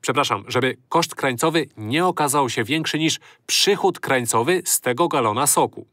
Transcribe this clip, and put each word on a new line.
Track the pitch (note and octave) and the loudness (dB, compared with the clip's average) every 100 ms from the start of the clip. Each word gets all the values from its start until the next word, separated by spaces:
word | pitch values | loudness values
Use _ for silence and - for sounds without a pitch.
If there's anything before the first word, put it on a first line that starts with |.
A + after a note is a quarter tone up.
przepraszam, | - C3 C3 G#2+ - | -2 0 0 -2 -2
żeby | B2 B2+ - _ | 0 0 -4 _
koszt | E3 E3+ C3+ | -2 -2 -2
krańcowy | C#3 A#2+ D#3+ E3 D#3 - | -4 0 0 0 -4 -8
nie | G#2+ C#3+ F#3 | -4 0 0
okazał | F3+ D3 D3 C3 | 0 0 2 0
się | A#2+ | -2
większy | A2 D#3 D#3 D3+ | -2 -2 -2 -2
niż | D#3+ - - - - | -2 -2 -10 -20 -4
przychód | - - G3+ - - | 0 2 2 2 0
krańcowy | - C3 A#2 A#2 A#2+ F3+ - | -2 -2 2 0 2 0 0
z | - | -2
tego | B2+ B2 E3+ | 0 0 0
galona | D#3 A2+ G#2+ C#3+ | 2 0 0 2
soku. | - B2+ - - | 2 2 -2 -20